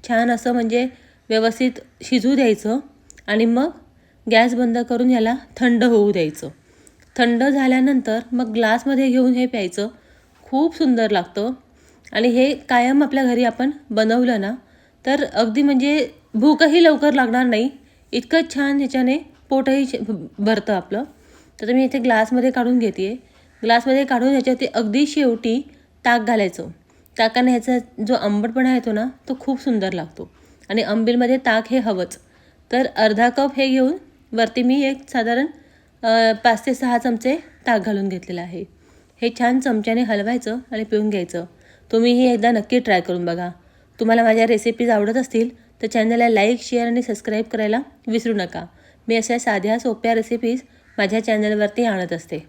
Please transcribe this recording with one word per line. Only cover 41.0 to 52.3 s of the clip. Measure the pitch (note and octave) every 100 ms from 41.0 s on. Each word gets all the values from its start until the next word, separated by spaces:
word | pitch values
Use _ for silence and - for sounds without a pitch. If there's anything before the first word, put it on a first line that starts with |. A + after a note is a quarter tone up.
| G#3+
घ्यायचं. | G3+ F3 F3+ F3 _ _ _ _
तुम्हीही | A3+ A#3+ A#3+ B3+
एकदा | A#3+ A3+
नक्की | A3+ G#3 B3
ट्राय | B3 F#3
करून | E3+ F3+
बघा. | F3 E3+ F3 F3 _ _ _ -
तुम्हाला | A3 A3+
माझ्या | A3+ A3 A3+
रेसिपीज | G#3+ A#3 A3+ A#3+
आवडत | A3 G#3 A#3
असतील | B3+ A3+ A#3 - _ _
तर | A3
चॅनलला | A3+ A3 A#3 A#3
लाईक, | G#3+ G#3 A#3+
शेअर | - A#3+ A#3
आणि | A#3+
सबस्क्राईब | B3 G#3 - G#3+
करायला | A3+ A3+ G#3+ A3+ C#4+ _ -
विसरू | A3+ A3+ G#3
नका. | F3+ - F3 _ _ _ -
मी | A3+
अशा | A3 A#3+
साध्या | A#3+ G3+ G3 A#3
सोप्या | B3 G#3+ A3+
रेसिपीज | A3+ A3 A#3 A#3 B3+ - _ _ -
माझ्या | G3 A3
चॅनलवरती | A3 G#3+ G#3+ G#3+ G#3 G#3
आणत | A#3+ F#3+ F3+
असते. | E3 -